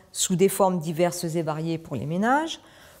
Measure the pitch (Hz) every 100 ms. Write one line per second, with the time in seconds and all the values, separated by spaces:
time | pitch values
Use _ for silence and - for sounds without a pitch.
0 | - - - 180 196 - 190 180 156 160
1 | 175 175 170 165 156 151 165 160 160 135
2 | 143 175 226 277 320 - - - - -